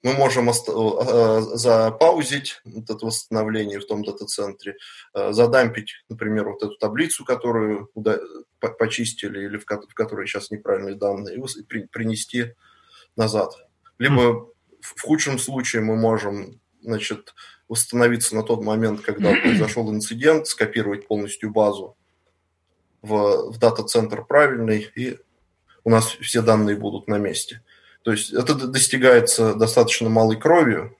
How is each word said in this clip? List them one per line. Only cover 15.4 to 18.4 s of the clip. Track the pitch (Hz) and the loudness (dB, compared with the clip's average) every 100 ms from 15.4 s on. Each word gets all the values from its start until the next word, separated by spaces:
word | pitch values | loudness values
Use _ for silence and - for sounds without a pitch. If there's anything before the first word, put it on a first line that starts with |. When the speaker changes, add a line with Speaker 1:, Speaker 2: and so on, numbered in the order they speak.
| 120 127 123 117 | -4 -6 -4 -2
Speaker 1:
мы | 110 110 | 0 2
можем, | 113 110 104 101 98 - _ _ | 2 2 -2 -8 -12 -18 _ _
значит, | 113 107 - 104 - _ - _ _ | -8 -6 -6 -10 -12 _ -20 _ _
восстановиться | 117 - 120 120 117 117 | -4 -2 2 2 2 -2
на | 110 | -2